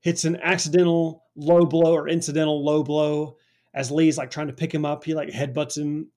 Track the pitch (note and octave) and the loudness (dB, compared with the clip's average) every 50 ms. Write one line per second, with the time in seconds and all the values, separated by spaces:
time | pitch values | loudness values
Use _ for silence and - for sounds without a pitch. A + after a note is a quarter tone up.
0 | - E3+ E3+ - - D#3+ E3+ E3+ - E3+ F#3 F3 - D#3 D3+ F3+ F3+ E3+ E3 E3 | -2 -2 -2 0 -2 -2 -2 -2 -2 -2 -2 -2 -2 2 2 4 4 4 2 2
1 | E3 D#3+ D#3 - _ _ _ D3 D3 D#3 E3+ F3 F3 C#3+ D3+ E3 E3+ D#3+ E3+ D3+ | 0 -2 -6 -10 _ _ _ -4 2 4 6 6 6 4 4 4 4 4 4 2
2 | D3 D#3+ E3+ E3+ E3+ D3+ C#3+ D#3+ D#3 D3+ D3+ D3 C#3+ D3+ D3+ D3+ C#3 C#3 D3 D3+ | 0 -2 -2 -2 -2 -2 -2 0 0 0 0 0 0 2 2 2 0 0 0 0
3 | D3+ D3+ D3+ D3+ D3+ D3+ - _ _ _ _ _ _ _ - C#3 C3+ B2 D3 D#3+ | 0 0 0 -2 -4 -6 -10 _ _ _ _ _ _ _ -8 -8 -6 -2 0 2
4 | E3 D#3+ C#3 D3+ C3 B2+ - D3+ D3+ C#3+ C3 - E3 D#3+ - D3+ D3+ D3 D3+ D3+ | 4 4 2 0 -4 -8 -8 -8 -8 -8 -6 -6 -6 -4 -4 -4 -2 -4 -4 -4
5 | - D#3+ D#3+ D#3 C#3+ - - A#2 C#3+ C3+ B2 D3+ D3+ D3 - D3 D3 D3 D3 D3+ | -6 -6 -6 -4 -6 -6 -6 -6 -6 -4 -4 -4 -4 -4 -6 -6 -4 -4 -4 -6
6 | D#3 - _ | -8 -12 _